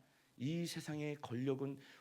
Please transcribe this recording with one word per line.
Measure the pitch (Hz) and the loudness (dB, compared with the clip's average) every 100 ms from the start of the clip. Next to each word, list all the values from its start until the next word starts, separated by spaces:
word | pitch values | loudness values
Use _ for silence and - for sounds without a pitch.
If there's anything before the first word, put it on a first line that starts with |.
| - - - - | -16 -20 -20 -2
이 | 135 170 170 | 0 2 2
세상의 | 165 160 151 151 147 | -2 -2 0 0 -2
권력은 | - 117 131 131 139 139 - - | -2 0 2 2 0 -4 -10 -14